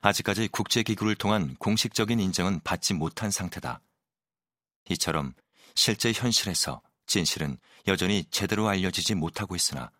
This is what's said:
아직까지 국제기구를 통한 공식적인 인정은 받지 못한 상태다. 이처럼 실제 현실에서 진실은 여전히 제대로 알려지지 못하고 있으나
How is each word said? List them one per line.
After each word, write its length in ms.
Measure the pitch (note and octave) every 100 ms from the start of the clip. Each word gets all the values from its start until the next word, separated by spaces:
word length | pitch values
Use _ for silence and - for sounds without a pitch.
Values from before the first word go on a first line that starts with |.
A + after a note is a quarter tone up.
아직까지 480 | G2+ - - G2+ G#2+
국제기구를 680 | - G2 A#2 A2 G2+ G#2+ G2+
통한 400 | G2+ G#2+ C#2+ C2
공식적인 640 | G2+ A2 - - G#2+ A#2
인정은 400 | F#2+ F2 F#2 E2+
받지 340 | - F2+ -
못한 380 | F2 D#2+ - G#2+
상태다. 480 | - F2+ - A#2+ - _ _ _ _ _ _ _ _ _ _ -
이처럼 460 | E2+ - D#2 C2+ - _ _ -
실제 380 | - - G#2 A#2
현실에서 680 | A2 B2 A2 G2 E2+ - B1+ _ _ -
진실은 520 | G2 D2+ - D2 B1+ _ - G2
여전히 360 | F#2 F#2 G#2 -
제대로 380 | - G2 G#2+ G#2+
알려지지 480 | F#2+ F#2 F2+ - F#2+
못하고 400 | E2 - G2 F2
있으나 340 | - C2 -